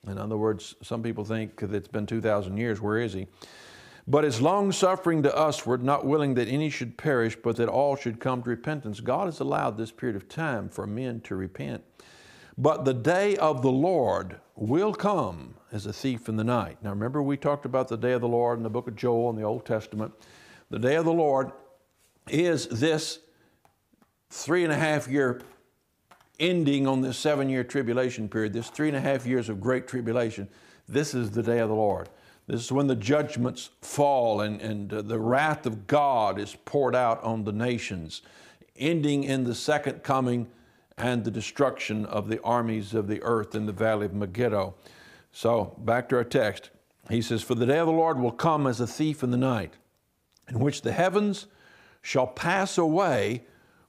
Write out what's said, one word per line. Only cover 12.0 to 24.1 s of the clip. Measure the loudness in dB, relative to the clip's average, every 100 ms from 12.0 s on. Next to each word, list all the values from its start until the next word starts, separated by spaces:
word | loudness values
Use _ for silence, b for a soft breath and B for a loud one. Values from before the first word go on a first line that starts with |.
| B B B B B B
"But | 2 4 2
the |
day | 2 2 4 4 2
of | 2 2
the | 2
Lord | 4 2 2 2 0 -2 -12 _ -6
will | 0 2 2
come | 2 0 2 0 -6 -14 -18 -12
as | -10 -8
a |
thief | -4 -4 -4 -4
in | -2
the |
night." | 0 0 -2 -8
Now | -6
remember, | -4 -2 -2
we | -2 0
talked | 0 -2 -2
about | -2 -2
the | -2
day | 0
of | 0
the | 2
Lord | 2 2 0
in |
the | -4
book | -4 -6
of | -4
Joel | 0 2 0
in | -2
the |
Old | -4 -4 -2
Testament. | -4 -4 -8 -8 -10 B B B B B
The | -2
day | 2 2
of | 2
the |
Lord | 2 2 2 -2 -8 -20 _ _ _ _ _ -2
is | 2 2 2 -2
this | 0 2 2 -2 -10 _ b b b b _ _ _ _